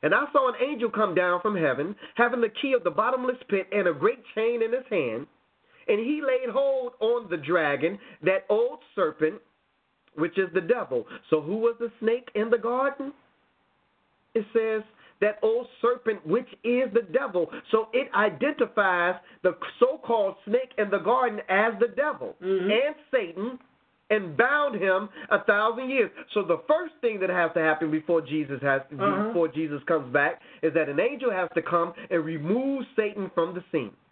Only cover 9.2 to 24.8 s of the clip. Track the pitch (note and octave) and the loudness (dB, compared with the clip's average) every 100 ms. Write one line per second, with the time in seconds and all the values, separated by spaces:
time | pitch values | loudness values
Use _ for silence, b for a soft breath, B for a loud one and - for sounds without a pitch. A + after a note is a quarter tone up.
9.2 | D#3 G#3 _ _ _ _ _ _ _ - | -2 -2 _ _ _ _ _ _ _ -4
10.2 | E3 F#3+ F#3+ E3+ E3 D#3+ D#3 B2 A2 B | -4 -2 -2 -2 0 -2 0 -4 -6 B
11.2 | _ D#3 D3 G#3 A#3 A#3 A#3 - A3 A#3+ | _ -2 0 0 0 -2 -8 -4 -2 -2
12.2 | B3 G#3 A3 A#3 A3 B3 C#4 C4+ C#4 - | -4 -6 0 0 0 -2 -2 -4 -12 -12
13.2 | _ _ _ _ _ _ _ _ _ _ | _ _ _ _ _ _ _ _ _ _
14.2 | _ A3+ G#3 A3+ A3 A3 G#3+ _ b b | _ -4 0 -2 0 -2 -6 _ b b
15.2 | G3+ G#3 A3 A3+ B3 - - - - G#3 | 0 2 0 0 -4 -2 0 0 -2 -4
16.2 | D#3 G3+ - - A3+ B3 C4 G3+ G3+ F3+ | 0 -2 -2 -8 0 0 2 0 0 -2
17.2 | C#4 F3+ D#3+ D3 - - C#3+ E3+ F3 F#3+ | 0 -2 -2 -4 -2 0 2 -2 0 2
18.2 | G#3 D3 C4+ D4 B3 - G3 F3 F3 F#3 | 2 2 -2 0 -2 2 2 4 2 0
19.2 | B B F#3 E3+ - - B3 D4+ - A3+ | B B 0 0 -10 2 2 2 0 2
20.2 | G3 F#3+ - A#3 B3+ - G#3 F#3+ E3+ B3 | 2 -2 -2 -2 -2 -4 0 0 2 2
21.2 | B3 G#3 - F#3 A3+ G#3 A#3 G3 D4 C4 | 2 -2 0 2 2 2 0 2 -2 -2
22.2 | A2 - F3+ F#3+ F#3 G#3+ C#4 D4 - C4 | -8 -8 -2 0 2 2 2 -4 -2 -2
23.2 | F#3 E3 A3 B3+ _ _ _ _ _ G#3+ | -2 -6 -8 -8 _ _ _ _ _ -2
24.2 | F#3 C#3+ B3 D4 D4 G#3+ | 0 2 2 4 0 0